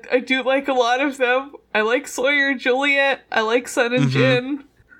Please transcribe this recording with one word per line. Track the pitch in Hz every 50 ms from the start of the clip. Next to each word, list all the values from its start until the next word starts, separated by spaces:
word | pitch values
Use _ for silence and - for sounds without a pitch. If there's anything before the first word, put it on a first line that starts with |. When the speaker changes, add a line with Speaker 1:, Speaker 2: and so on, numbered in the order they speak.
| - -
Speaker 1:
I | - 254
do | 254 - 262 262 233
like | 254 269 277 277 277
a | 269
lot | 247 233 233 247 262
of | 285 294 262
them. | 269 254 240 247 262 277 285 - - _ _ -
I | 214
like | 214 220 240 277 277
Sawyer | - - - 240 277 294 285 277 277
and | 277 240
Juliet. | - 262 247 262 277 285 277 277 269 277 262 - - _
I | - 226
like | 220 220 226 262 262
Sun | - - 294 240 240 247
and | 254 -
Speaker 2:
Mm-hmm. | -
Speaker 1:
Jin. | 131 269 262 262 254 247 247 262 294 277 - _ _ _ _ _ -